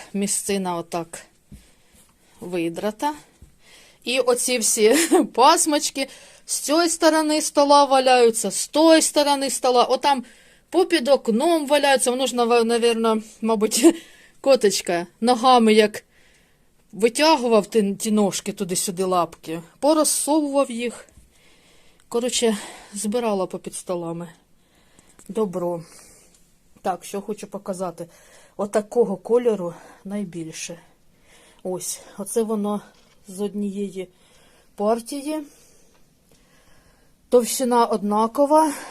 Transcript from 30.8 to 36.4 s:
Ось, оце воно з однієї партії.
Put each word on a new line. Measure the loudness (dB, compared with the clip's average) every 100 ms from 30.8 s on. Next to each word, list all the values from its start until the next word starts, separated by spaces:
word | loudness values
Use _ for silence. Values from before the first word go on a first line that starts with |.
| _ _ _ _ _ _ _ _
Ось, | -10 -8 -10 -12 -16 -14
оце | -6 -4
воно | -2 -4 -4 -6 -8 _ _ _ -18
з | -8
однієї | -8 -6 -6 -6 -8 -8 -14 _ _ _ _ _ _
партії. | -4 -2 -2 -4 -10 -8 -8 -10 -20 _ _ _ _ _ _ _ _